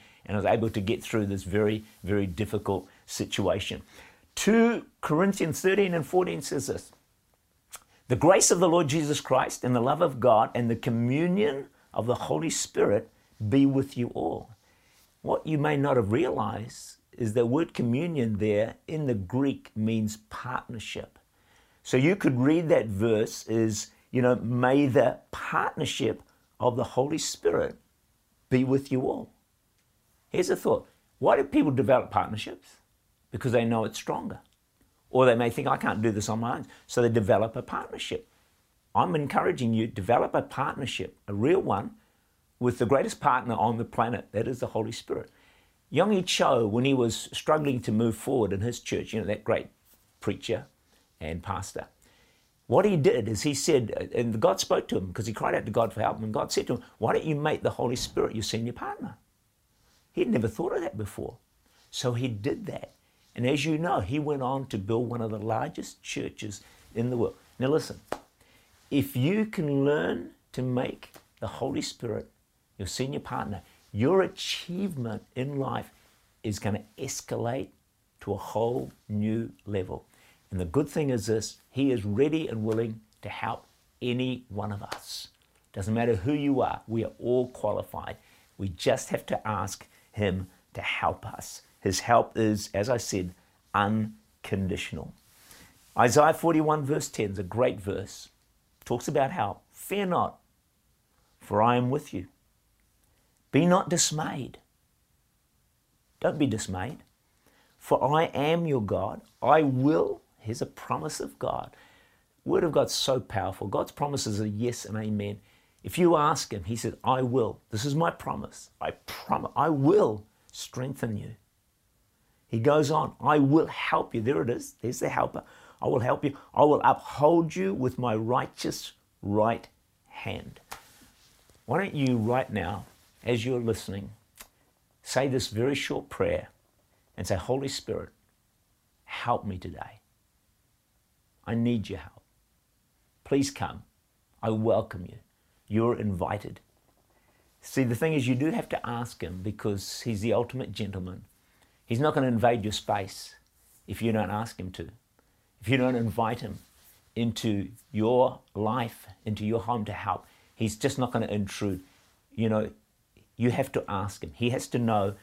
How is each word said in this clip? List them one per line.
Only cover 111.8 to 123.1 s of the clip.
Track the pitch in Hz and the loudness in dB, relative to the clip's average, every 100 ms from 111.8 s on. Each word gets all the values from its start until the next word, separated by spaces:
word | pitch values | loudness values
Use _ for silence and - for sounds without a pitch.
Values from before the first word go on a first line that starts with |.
| - _ _ _ _ _ - | -20 _ _ _ _ _ -2
Word | - | 2
of | 170 | 2
God's | 143 127 | 2 2
so | - - 131 | 0 0 0
powerful. | - 107 92 95 104 | 0 -4 -4 -4 -4
God's | 98 - | -2 -4
promises | - 143 139 - 104 | -4 -4 -2 -2 -2
are | 107 | -2
yes | 104 120 120 - | -2 -4 -4 -8
and | 107 | -6
amen. | 110 107 101 104 - _ _ _ | -4 -4 -4 -8 -14 _ _ _
If | - - | -8 2
you | 175 165 | 4 6
ask | 147 160 - | 4 0 -4
him, | 104 87 | -8 -6
he | 117 | -4
said, | 113 - | -4 -4
"I | - 131 | 0 0
will. | 127 127 107 - _ | 2 2 0 -2 _
This | 107 135 | -6 -2
is | 143 | 0
my | 165 | 0
promise. | 170 - 135 - - - _ | -2 -6 -8 -10 -14 -20 _
I | 80 | -8
prom-, | - - - - - - - | -8 -12 -14 -4 -4 -2 0
I | 147 | 2
will | 151 139 415 156 104 - _ _ | 4 6 6 4 0 -8 _ _
strengthen | - - - 127 135 120 101 | -16 -12 -10 -8 -6 -4 -4
you." | 120 113 _ _ _ _ _ _ _ _ _ _ _ | -8 -14 _ _ _ _ _ _ _ _ _ _ _
He | 113 | 0
goes | 120 147 139 | 4 4 4
on, | 156 147 | 0 -2